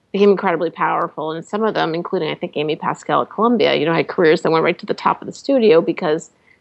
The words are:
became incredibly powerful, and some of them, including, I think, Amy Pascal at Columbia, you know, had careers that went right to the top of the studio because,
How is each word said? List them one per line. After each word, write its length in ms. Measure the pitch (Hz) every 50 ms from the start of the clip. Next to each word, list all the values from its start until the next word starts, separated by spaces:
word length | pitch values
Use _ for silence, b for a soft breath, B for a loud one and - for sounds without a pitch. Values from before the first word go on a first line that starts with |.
| _ _ -
became 180 | 196 202 202
incredibly 400 | 202 185 - 196 170 160 175 165
powerful, 600 | - - 180 175 170 160 170 165 - - 147 160 160
and 120 | 165 170
some 180 | - - 208 220
of 120 | 220 202
them, 200 | - 156 165 160
including, 360 | 170 170 - - 185 160 151
I 60 | 147
think, 200 | - - 180 -
Amy 200 | 135 151 151 156
Pascal 440 | 165 - 120 151 - - - 151 139 123
at 60 | -
Columbia, 440 | - - 208 240 240 220 - 143 139
you 100 | 143 143
know, 80 | 160 165
had 160 | 160 147 -
careers 340 | - - 185 156 156 175 -
that 100 | 160 160
went 120 | 160 156
right 140 | - 180 -
to 80 | -
the 80 | 208 196
top 260 | - - 190 - -
of 60 | -
the 60 | 196 196
studio 500 | - - - 277 262 220 208 160 165 156
because, 480 | - 160 - 196 160 151 165 - - b b b b b b